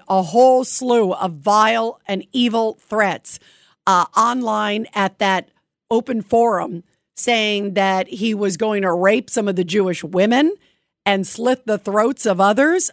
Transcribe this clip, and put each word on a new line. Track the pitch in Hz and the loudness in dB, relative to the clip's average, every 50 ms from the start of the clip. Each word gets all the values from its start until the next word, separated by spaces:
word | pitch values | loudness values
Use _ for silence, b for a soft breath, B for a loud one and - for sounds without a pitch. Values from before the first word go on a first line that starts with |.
| - | -2
a | - 190 190 | -2 0 0
whole | 185 156 170 233 254 262 254 254 262 | 0 2 4 4 6 6 6 4 2
slew | - - - 262 247 240 233 214 185 180 | 0 -2 -2 0 2 2 2 2 0 -2
of | - - 185 165 | -4 -6 -8 -8
vile | 147 139 208 208 214 214 220 226 226 226 226 240 - _ | -6 -2 2 2 4 4 2 2 0 -2 -4 -8 -10 _
and | - 196 190 - - | -8 -8 -8 -8 -6
evil | - 254 240 240 214 226 226 220 - - | -2 -2 0 0 0 -2 -2 -4 -6 -8
threats, | _ - 214 214 208 190 160 - - - - b b b b b b b b _ _ | _ -4 -2 0 0 0 -2 -4 -8 -10 -10 b b b b b b b b _ _
uh, | 196 190 180 170 - - | 2 2 2 2 0 0
online | - 226 240 247 254 247 226 214 214 214 208 208 214 226 - - | 0 2 2 0 -2 -4 -2 -2 -2 -2 -2 -4 -4 -6 -6 -4
at | 208 196 190 196 - | -2 -2 -2 -2 -2
that | 208 196 190 180 - _ _ _ _ _ _ _ _ - | -2 0 0 -2 -4 _ _ _ _ _ _ _ _ -2
open | 226 233 233 - 240 220 | -2 -2 -2 -2 -6 -6
forum, | - - 240 233 233 233 208 175 170 - - 165 - _ _ _ _ _ _ | -4 0 2 2 2 2 0 -2 -4 -6 -8 -12 -14 _ _ _ _ _ _
saying | - - 247 240 220 214 214 208 202 202 202 185 | -2 0 0 0 0 0 0 -2 -2 -4 -4 -2
that | 202 190 190 190 190 185 | 0 0 2 0 0 -2
he | - - - 208 233 214 | -4 -6 -6 -4 -4 -2
was | 202 208 196 175 | -2 -2 -4 -2
going | 156 220 220 208 202 196 | -2 -2 -2 -2 0 0
to | 185 170 | 0 0
rape | 175 185 190 220 254 - - | 2 2 2 2 2 0 -2
some | - 233 214 202 | -2 -2 -2 0
of | 190 | -2
the | 185 180 | -2 -4
Jewish | 165 170 208 196 185 175 - | -2 0 0 0 0 -2 -6
women | - 156 185 180 196 220 240 254 302 330 403 - _ _ _ _ _ _ _ _ - | -8 -4 -2 0 2 2 2 2 2 0 0 -4 _ _ _ _ _ _ _ _ -4
and | 202 196 196 190 | -2 -2 0 -2
slit | - - - 233 247 262 254 _ | -4 -4 -2 -2 -2 -2 -2 _
the | 214 214 | -4 -4
throats | 202 - 202 196 214 220 247 277 - - | -4 -4 -2 0 0 0 0 0 -2 -2
of | 226 185 175 | -2 0 2
others. | 190 202 214 233 277 311 339 370 - - | 2 2 4 4 2 2 2 0 -2 -4